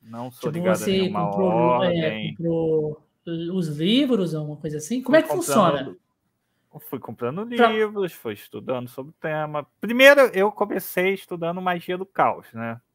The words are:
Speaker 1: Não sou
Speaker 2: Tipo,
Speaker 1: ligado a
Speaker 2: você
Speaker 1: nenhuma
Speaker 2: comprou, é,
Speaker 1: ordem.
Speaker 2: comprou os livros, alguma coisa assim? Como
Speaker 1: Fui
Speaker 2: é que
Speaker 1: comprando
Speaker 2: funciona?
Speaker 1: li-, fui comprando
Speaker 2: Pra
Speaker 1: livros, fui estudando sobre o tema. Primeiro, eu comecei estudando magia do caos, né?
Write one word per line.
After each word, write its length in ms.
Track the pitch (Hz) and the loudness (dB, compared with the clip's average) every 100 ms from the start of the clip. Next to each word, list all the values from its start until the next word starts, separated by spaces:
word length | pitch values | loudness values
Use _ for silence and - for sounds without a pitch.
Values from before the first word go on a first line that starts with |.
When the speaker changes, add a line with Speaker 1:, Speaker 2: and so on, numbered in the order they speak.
Speaker 1:
Não 280 | 113 117 127 | -16 -14 -14
sou 200 | - 123 | -8 -6
Speaker 2:
Tipo, 60 | 170 | -2
Speaker 1:
ligado 120 | 180 | 0
a 40 | 180 | 0
Speaker 2:
você 120 | 202 | 0
Speaker 1:
nenhuma 360 | 190 185 208 202 | 0 0 0 -2
Speaker 2:
comprou, 200 | 196 185 113 123 123 | 0 2 4 4 4
é, 40 | 175 | 2
Speaker 1:
ordem. 480 | 170 156 110 156 147 | 0 -2 -2 -6 -6
Speaker 2:
comprou 680 | 165 165 160 156 151 151 _ _ - | -2 0 0 0 -2 -8 _ _ -10
os 420 | 165 170 190 160 147 | -8 -6 -4 -4 -2
livros, 580 | 170 240 285 233 175 156 | 2 2 2 0 0 -4
alguma 220 | 151 151 | -6 -8
coisa 220 | 165 151 | -8 -8
assim? 220 | - 254 | -6 -6
Como 140 | 254 302 | 4 4
Speaker 1:
Fui 40 | |
Speaker 2:
é 20 | |
que 80 | 320 | 4
Speaker 1:
comprando 160 | 302 330 | -2 2
Speaker 2:
funciona? 360 | 233 180 143 | 4 4 2
Speaker 1:
li-, 160 | 131 - _ _ _ _ _ _ _ 151 - | -4 -14 _ _ _ _ _ _ _ -20 -10
fui 100 | 131 | -10
comprando 480 | - 113 120 156 233 | -10 -6 -6 -4 -6
Speaker 2:
Pra 200 | 240 233 | 2 2
Speaker 1:
livros, 420 | 220 214 214 185 | 4 -2 -2 -6
fui 220 | - 120 | -6 -10
estudando 560 | 101 - - 120 131 123 | -10 -12 -14 -6 -6 -6
sobre 220 | - 135 | -12 -16
o 40 | - | -10
tema. 440 | 165 156 151 151 - _ | -6 -4 -4 -6 -10 _
Primeiro, 400 | 202 240 269 285 247 | -4 6 8 8 6
eu 180 | 180 202 | 4 0
comecei 640 | - 208 190 - - 185 | 0 -4 -4 -4 -2 0
estudando 480 | 196 - 175 165 175 | -2 -8 -8 -6 -4
magia 360 | 185 175 170 180 | -4 -4 -4 -8
do 80 | 190 | -6
caos, 460 | - 131 87 - | 2 2 0 -10
né? 300 | 113 113 117 _ | -10 -8 -10 _